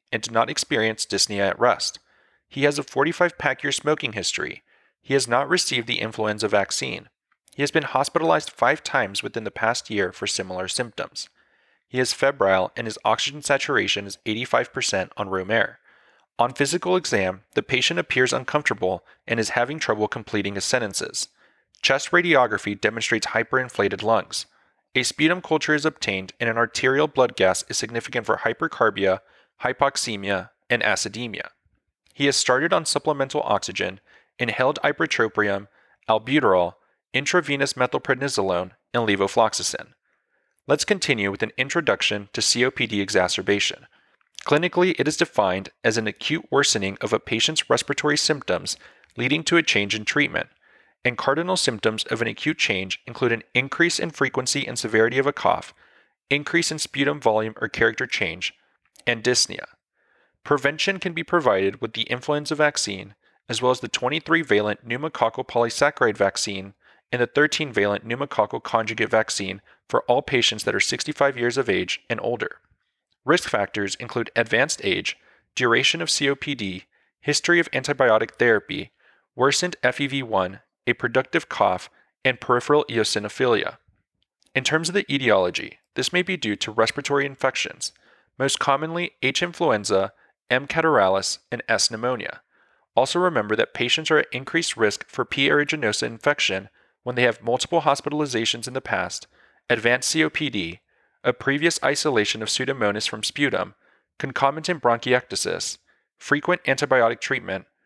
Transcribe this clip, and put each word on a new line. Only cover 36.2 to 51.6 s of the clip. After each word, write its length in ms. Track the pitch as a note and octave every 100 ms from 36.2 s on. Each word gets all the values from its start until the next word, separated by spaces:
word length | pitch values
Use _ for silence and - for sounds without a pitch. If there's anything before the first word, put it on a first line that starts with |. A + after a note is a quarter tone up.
| A2+ D3 A#2+ F#2 F2 - _ _ _
intravenous 600 | B2+ C#3+ F3+ D3 C#3 C#3
methylprednisolone, 960 | - B2+ C#3 - C3 C#3 A#2+ F#2+ F2 F#2 - _
and 160 | A#2+ A2+
levofloxacin. 840 | G2 G2 - A2 - - - - _ _ _ _ _ _ _ -
Let's 180 | D3
continue 460 | - G3 - B2 G2+
with 140 | G2
an 80 | A2 -
introduction 720 | C3 E3+ C#3+ G2 - G#2 G2+
to 80 | -
C 240 | - A#2+ B2
O 60 |
P 160 | - A2+
D 140 | G#2
exacerbation. 840 | G2 F#2+ F2+ - F#2+ G#2 - - - _ _ _ _ - -
Clinically, 480 | D3 F3 F3+ F3+ -
it 100 | D3
is 80 | D#3
defined 540 | F3 - G2 F#2 F#2+ -
as 140 | A#2 A2
an 100 | G#2+
acute 400 | - - D#3 -
worsening 480 | C3+ C#3 A2 F#2+ G2
of 120 | G#2
a 60 | G#2+
patient's 500 | - A2+ - D#3 -
respiratory 480 | A#2+ - C#3+ D3 D3
symptoms 600 | - D3 - B2+ D3 - - _ _ -
leading 280 | B2 D3+
to 140 | D#3 E3+
a 60 |
change 300 | D#3+ G#2+ G2+
in 120 | G#2+ G#2+
treatment, 420 | F3+ C#3+ - - _ _ _ _ _ B2+
and 120 | A#2
cardinal 380 | - C#3+ F3
symptoms 480 | F#3